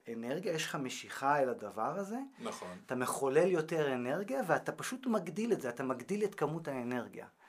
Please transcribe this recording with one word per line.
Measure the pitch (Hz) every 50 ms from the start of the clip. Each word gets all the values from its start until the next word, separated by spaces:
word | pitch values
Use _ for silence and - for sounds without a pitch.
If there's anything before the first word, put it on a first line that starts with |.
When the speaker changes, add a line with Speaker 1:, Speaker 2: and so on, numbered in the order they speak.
| _ - 117
Speaker 1:
אנרגיה, | 113 113 120 139 170 185 208 170
יש | 156 156
לך | - -
משיכה | 160 135 127 123 - - 110 - - 135 139 143 147
אל | 139 123
הדבר | 117 95 104 101 92 107 110 127 156 190
הזה, | 196 190 220 254 269 269 - -
Speaker 2:
נכון. | 120 113 101 - - 90 90 92 -
Speaker 1:
אתה | - 131
מחולל | 123 127 120 - - 135 135 131 151 175 190
יותר | 185 170 156 160 175 160 151 143 131
אנרגיה, | 123 123 123 139 175 208 196 262 277 240 170
ואתה | 151 131 - -
פשוט | - - - - 254 254 -
מגדיל | 254 226 220 170 170 165 165 220 240 202
את | 139
זה, | - -
אתה | - - 135
מגדיל | 127 131 120 - - 190 208 208
את | 196 208
כמות | - 156 147 156 165 165 151
האנרגיה. | 139 131 120 120 127 123 110 104 95 - 107 - - _ -